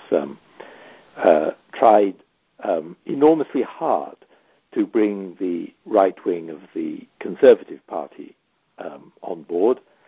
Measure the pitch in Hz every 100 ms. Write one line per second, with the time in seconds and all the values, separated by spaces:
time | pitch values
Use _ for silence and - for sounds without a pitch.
0 | - 80 69 71 _ _ - - - -
1 | _ - - 78 80 - _ - 117 107
2 | 101 92 _ _ _ _ 107 85 80 -
3 | - 139 151 160 135 - - - 160 92
4 | 71 - _ _ _ _ _ - 98 113
5 | 107 101 95 82 92 85 - _ - 107
6 | 95 - 104 85 82 78 95 82 80 76
7 | - _ - 90 131 113 - 71 _ 90
8 | 71 - - _ _ _ _ _ 87 71
9 | - _ - 85 76 85 110 127 _ _